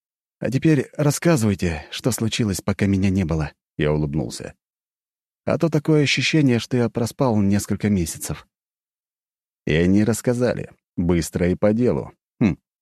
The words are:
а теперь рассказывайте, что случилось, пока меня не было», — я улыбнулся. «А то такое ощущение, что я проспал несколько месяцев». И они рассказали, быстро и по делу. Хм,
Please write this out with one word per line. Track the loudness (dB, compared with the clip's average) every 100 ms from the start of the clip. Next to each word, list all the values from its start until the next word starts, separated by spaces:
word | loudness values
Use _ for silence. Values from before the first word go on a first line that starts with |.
| _ _ _ -10
а | -4
теперь | 0 2 2 0
рассказывайте, | -2 -2 0 2 2 2 0 -2 -4 -10
что | -6 -4
случилось, | -2 -2 -2 -2 -2
пока | -4 0 2
меня | 2 2
не | 2
было», — | 0 -2 -4 -10 _ -2
я | 0
улыбнулся. | 0 -2 -4 -6 -8 -14 -18 _ _ _ _ _ _ _ _ -4
«А | -2
то | 0
такое | 0 2 2
ощущение, | 2 0 0 2 4 2
что | 0 -2
я | 0
проспал | -2 -4 0 0 2
несколько | 2 2 0 -2 0
месяцев». | 0 -2 -6 -10 -10 -14 _ _ _ _ _ _ _ _ _ _ _ -2
И |
они | 2 4 2
рассказали, | 2 0 -2 -2 -2 -4 -10 -18 _ -4
быстро | 0 0 0 -2 0
и | 2
по | 0
делу. | 2 0 -2 -4 -14 _ -2
Хм, | 0 -2 _ _